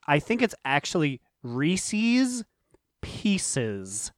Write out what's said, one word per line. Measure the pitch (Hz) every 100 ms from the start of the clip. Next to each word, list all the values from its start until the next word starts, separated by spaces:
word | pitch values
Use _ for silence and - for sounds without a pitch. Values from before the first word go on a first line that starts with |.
| -
I | 147
think | - 233
it's | 240 -
actually | 135 139 - 180 147 127 _ _
Reese's | 123 120 147 185 - 214 226 247 262 247 220 _ _ _ _ _
Pieces. | - - 214 196 - - 113 98 95 98 -